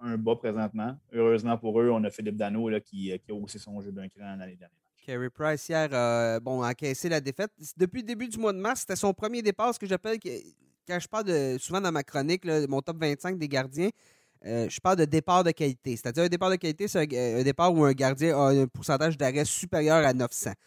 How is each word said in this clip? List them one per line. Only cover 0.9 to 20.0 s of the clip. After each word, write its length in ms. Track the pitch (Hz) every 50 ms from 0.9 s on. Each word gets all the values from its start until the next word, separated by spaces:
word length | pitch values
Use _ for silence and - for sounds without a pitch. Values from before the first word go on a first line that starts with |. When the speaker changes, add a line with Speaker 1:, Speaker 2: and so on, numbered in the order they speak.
| 135 - _ _
Speaker 1:
Heureusement 440 | 117 117 113 113 117 107 113 120 117 110
pour 220 | 117 113 107 117
eux, 100 | 120 120
on 120 | 117 110
a 80 | 107 101
Philippe 260 | - - 110 107 104
Danault, 340 | 107 107 101 104 113 117 110
là, 100 | 107 104
qui, 320 | - - 104 98 95 95
euh, 60 | 92 95
qui 120 | _ -
a 40 | 107
haussé 240 | 101 101 101 - 101
son 220 | - 107 101 101
jeu 120 | 98 101
d'un 160 | 95 98 95 95
cran 280 | _ 101 104 101 98 95
l'année 180 | 92 92 90
dernière. 140 | 90 90 85 _ _ _ _ _ _ -
Speaker 2:
Carey 240 | 143 127 123 127 123
Price, 400 | _ - 151 156 151 143 - -
hier, 200 | 165 160 156 147
a, 480 | 135 123 120 117 117 117 117 113 113 113
bon, 220 | 117 131 131 127
a 80 | 123 120
encaissé 400 | 123 - 156 139 135 - - 175
la 100 | 165 151
défaite. 300 | 135 139 131 - 202 208 _ _ 156 - -
Depuis 240 | 160 185 180 - 254
le 60 | 220
début 220 | 214 240 208 254 240
du 100 | 214 220
mois 160 | 226 208 196
de 40 | 185
mars, 220 | 196 226 254 -
c'était 160 | - - 185
son 160 | - - 196
premier 300 | 185 - 214 214 240 240
départ, 320 | 214 208 196 - 220 240 233
ce 40 | -
que 80 | 202
j'appelle, 320 | 185 190 175 - 220 220 220
que, 120 | - 175 120 90 - 85 _ _ 65 71 _ _ _ -
quand 100 | 180 175
je 100 | - -
parle 160 | - 220 214
de, 340 | 190 170 147 139 131 127 127
souvent 240 | - - 175 196
dans 100 | 196 175
ma 100 | 160 143
chronique, 440 | 131 - - 143 135 156 180 185 -
là, 200 | 170 156 151 147
mon 140 | 135 135 135
top 180 | - - 165 160
vingt-cinq 380 | 160 147 143 - - 180 190
des 120 | 175 151 143
gardiens, 420 | 139 131 131 131 135 156 180 214 - _ _ _ _ _ _ _ _ _ -
euh, 200 | 101 117 117 113 -
je 100 | - -
parle 160 | - 185 196
de 80 | 175 156
départ 400 | 147 156 160 - - 180 185 180
de 60 | 170
qualité. 440 | 156 - 156 139 127 - - 131 117
C'est-à-dire 280 | - - 123 120 160 175
un 40 | 175
départ 220 | 175 175 185 185
de 60 | 185
qualité, 320 | 175 - 160 151 - 202 208
c'est 120 | - 175
un, 400 | 151 151 131 123 127 120 113 123
un 20 |
départ 320 | 131 139 135 - 170 185 175
où 100 | 160 147
un 80 | 139
gardien 420 | 135 135 135 131 135 131 160 165 151
a 160 | 143 139 135
un 160 | 139 139 135
pourcentage 520 | 123 - - - - 143 131 151 165 156 135
d'arrêt 260 | 143 127 131 147 147
supérieur 600 | - - - 190 175 - 160 151 156 160 160